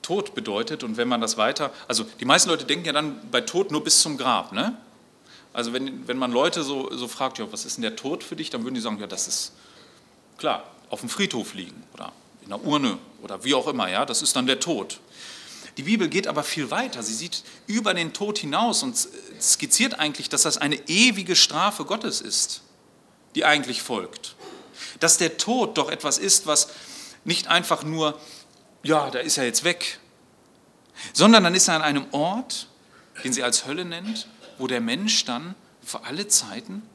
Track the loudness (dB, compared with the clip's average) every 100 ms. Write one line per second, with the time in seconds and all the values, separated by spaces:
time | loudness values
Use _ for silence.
0 | -2 -2 -2 -6 -2 -2 -2 -4 -6 -2
1 | 0 2 0 2 2 2 -4 -6 -4 -2
2 | -2 -6 4 6 6 2 0 -2 0 -2
3 | -2 -6 -2 -2 0 -2 0 0 4 4
4 | 4 0 2 2 0 -2 -2 -2 -12 -20
5 | -20 _ -20 -20 -12 -6 -2 -2 -4 -8
6 | -6 -2 0 4 2 2 -2 -4 -4 -6
7 | -8 -4 -4 -4 -8 -8 -8 -4 -4 -4
8 | -6 -6 -6 -10 -6 -6 -4 -4 -4 -6
9 | -8 -6 -4 -4 -6 -12 -20 -20 -20 -20
10 | _ _ _ -6 -2 -2 -6 -20 -10 -8
11 | -6 -2 -2 0 -6 -10 -14 -16 -20 -14
12 | -14 -14 -20 -20 -12 -8 0 2 2 -2
13 | -8 -18 -12 -8 2 2 2 0 0 0
14 | 0 0 0 2 2 0 0 -2 -4 -12
15 | -18 -20 -18 -16 -16 -18 -16 -10 0 2
16 | 4 0 0 -2 -2 -4 -2 -2 -2 -4
17 | -6 -6 -6 -8 -10 -20 -4 -2 2 0
18 | 0 -2 -4 -2 -2 2 2 2 0 -2
19 | -4 -6 -18 -4 2 2 4 4 4 2
20 | -2 -2 -2 2 2 2 0 -2 0 6
21 | 6 4 2 4 4 4 0 0 -4 -4
22 | -2 -4 -2 -2 -2 -4 -14 _ _ _
23 | _ _ _ 0 4 4 2 -6 -4 -4
24 | -6 -12 -16 -16 -18 -18 -20 -16 -16 0
25 | 4 6 4 0 0 2 2 0 -2 -2
26 | 0 0 4 2 4 2 2 -4 -16 -16
27 | -18 -12 -2 -2 2 2 4 -2 0 0
28 | 0 -2 -14 -20 -20 _ _ _ 2 2
29 | 2 -4 -2 0 2 2 0 0 -4 -8
30 | -16 _ _ _ _ _ _ _ _ -16
31 | -6 6 10 10 8 4 4 4 2 0
32 | 0 0 2 0 -4 -8 -10 _ _ -20
33 | -20 -8 -4 0 2 0 0 -6 -6 -8
34 | -6 -8 -8 -16 -20 -8 -2 0 0 0
35 | 2 2 0 -4 -6 -14 -18 _ -12 -10
36 | -8 -8 0 0 0 -10 -10 -12 -12